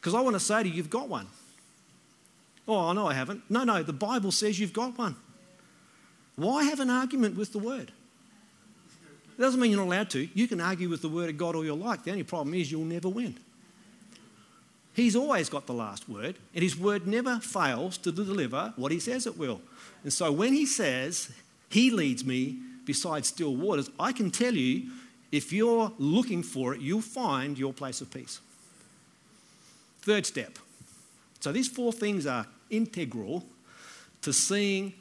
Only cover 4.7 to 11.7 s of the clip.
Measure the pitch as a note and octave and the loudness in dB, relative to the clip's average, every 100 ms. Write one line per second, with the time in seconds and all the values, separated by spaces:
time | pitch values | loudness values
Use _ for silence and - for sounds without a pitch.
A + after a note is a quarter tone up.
4.7 | G#3+ B3 A#3+ A3 A#2+ - - - - - | -2 -4 -2 -4 -4 -14 -20 -20 -20 -20
5.7 | - - - - - - - F3 C#4 D4 | -20 -20 -20 -20 -20 -18 -4 0 4 2
6.7 | D4 C4 B3 C4 C4+ A3 F3+ G#3 G#3+ A3 | 2 2 2 2 2 2 2 -4 -4 -4
7.7 | C4 - - - _ - - - - - | -6 -10 -16 -20 _ -20 -20 -20 -20 -20
8.7 | - - - - - - - B3+ B3+ A#3+ | -20 -20 -20 -20 -20 -20 2 2 6 4
9.7 | G3+ F#3 F3+ G#3+ C3 F3 F#3+ A#3+ F#3 E3+ | 4 4 2 0 -2 -2 0 0 2 0
10.7 | F#3+ F3+ E3 D#3+ D#3+ E3+ D3+ F3 E3 D#3+ | 0 -2 -2 -2 -2 -4 -2 -2 -2 -2